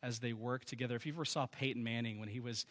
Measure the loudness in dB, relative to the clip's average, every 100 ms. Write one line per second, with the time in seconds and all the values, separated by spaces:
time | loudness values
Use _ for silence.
0 | -4 0 0 0 0 0 -2 -2 0 0
1 | -2 0 2 2 2 2 2 2 2 2
2 | 0 -2 -4 -4 -2 -4 -4